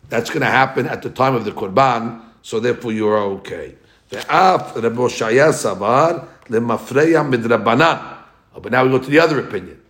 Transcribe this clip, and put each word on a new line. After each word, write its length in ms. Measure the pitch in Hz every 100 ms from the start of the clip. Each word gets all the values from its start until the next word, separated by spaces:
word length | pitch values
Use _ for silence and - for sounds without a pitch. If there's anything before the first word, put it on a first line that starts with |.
| -
that's 220 | 117 117
gonna 160 | 156 123
happen 400 | 117 135 - 120
at 160 | 120
the 80 | 120
time 240 | - 131
of 100 | 127
the 60 | 104
Korban, 720 | - 101 95 135 117 113 117 - _
so 200 | - 110
therefore 320 | 120 117 120
you 160 | 110 107
are 100 | 107
okay. 560 | 101 98 - 87 67 - _ _ _
Ve'af 720 | 101 - 151 185 170 135 127
Reb 140 | 113
Oshaya 560 | 113 123 - 113 120 156
Savar 760 | 151 117 92 101 127 160 165 - - -
Lemafreya 760 | 113 117 110 - 127 160 160 147
Midrabanan. 880 | 123 113 117 107 123 165 143 - - - _ _
Oh, 60 | -
but 120 | 107
now 120 | 123
we 60 | 131
go 80 | 131
to 100 | 131
the 120 | 143
other 180 | 165 139
opinion. 420 | - 101 87 -